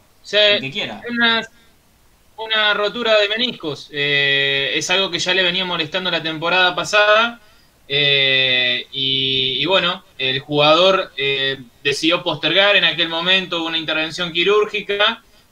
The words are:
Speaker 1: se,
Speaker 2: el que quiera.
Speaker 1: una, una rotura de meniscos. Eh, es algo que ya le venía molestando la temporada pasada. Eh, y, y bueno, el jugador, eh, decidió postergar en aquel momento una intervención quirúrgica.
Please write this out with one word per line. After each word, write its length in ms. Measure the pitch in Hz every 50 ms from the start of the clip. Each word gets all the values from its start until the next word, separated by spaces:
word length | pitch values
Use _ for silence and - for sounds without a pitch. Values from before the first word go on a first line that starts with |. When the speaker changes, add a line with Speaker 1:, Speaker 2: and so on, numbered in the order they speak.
| _ _ _ _ _
Speaker 1:
se, 340 | - - 208 208 208 208
Speaker 2:
el 40 | 202
que 100 | 131 135
quiera. 300 | 135 202 175 131 - 208 - 233
Speaker 1:
una, 320 | 240 240 233 233 226 226 220 - _ _ _ _ _ _ _ _ _ _ _ _ _ _ _ _ _
una 380 | - 220 220 220 214 214 208 202
rotura 440 | 202 208 202 175 196 233 226 220 214
de 100 | 208 202
meniscos. 580 | 214 226 247 240 151 - - 156 139 - - -
Eh, 800 | 151 147 143 143 143 143 139 139 139 139 139 139 139 139 139 135 117
es 160 | 160 156 -
algo 200 | 185 190 196 185
que 80 | 175 160
ya 140 | - 175 185
le 100 | 190 185
venía 220 | 175 175 185 190
molestando 460 | 180 175 165 160 147 - 185 185 180
la 120 | 170 165 147
temporada 520 | 160 160 156 165 170 175 185 185 180 180
pasada. 680 | 175 170 - - 214 208 208 214 220 233 240 233 - _ - _ _ _ _ _ _ _ -
Eh, 960 | 143 143 143 143 143 139 135 135 135 131 131 131 127 127 127 123 123 123 - - -
y, 680 | 135 135 135 135 135 135 135 135 131 131 131 131 127 143
y 20 |
bueno, 380 | 165 190 185 175 175 185 190 - _ _ -
el 220 | 135 131 131 135
jugador, 680 | 139 - 147 147 147 151 156 165 185 190 190 185 185 - -
eh, 420 | - 139 139 139 139 135 135 135 131 127 117 _ _ -
decidió 400 | 143 143 - 156 160 170 170 170
postergar 540 | 127 - 143 - 156 165 185 196 202 202
en 80 | 190 175
aquel 240 | 165 151 160 170 165
momento 560 | 165 165 175 180 185 190 185 170 180 170 165
una 140 | 165 165 160
intervención 540 | 160 151 156 156 156 160 156 175 180 175 160
quirúrgica. 920 | 170 170 190 208 214 208 208 - 208 196 - 202 202 208 220 233 - _ _ _ _ _ _